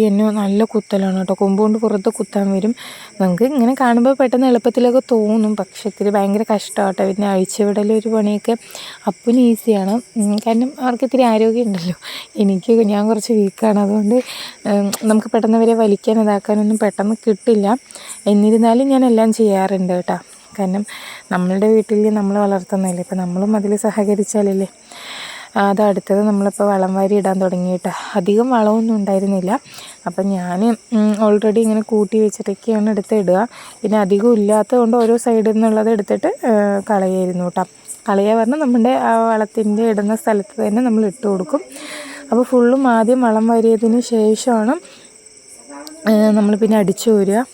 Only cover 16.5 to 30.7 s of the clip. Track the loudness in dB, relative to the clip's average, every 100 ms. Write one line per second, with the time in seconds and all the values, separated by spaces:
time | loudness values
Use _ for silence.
16.5 | 0 0 0 -2 -2 -2 -2 -2 -2 0
17.5 | 2 2 -2 -6 -20 -20 -6 0 2 4
18.5 | 4 4 2 2 2 4 4 2 2 2
19.5 | 2 0 -2 -2 -2 -4 -6 -8 -20 -14
20.5 | -6 -4 -4 -6 -12 -18 -16 -6 -4 -2
21.5 | 0 2 2 2 0 0 0 0 0 0
22.5 | -2 -4 -4 -4 -6 -6 -6 -6 -4 -2
23.5 | -2 -2 -2 -2 -2 -2 -2 -2 -2 0
24.5 | -2 -4 -10 -20 -20 -18 -16 -16 -18 -8
25.5 | -2 0 2 0 0 -2 0 0 0 -2
26.5 | -2 0 0 0 0 0 0 0 -2 -2
27.5 | -2 -4 -4 -6 -10 -8 -4 0 0 2
28.5 | 2 2 2 0 -2 -2 -2 0 -2 -2
29.5 | -4 -6 -20 -20 -14 -10 -4 -2 -2 -4
30.5 | -2 -2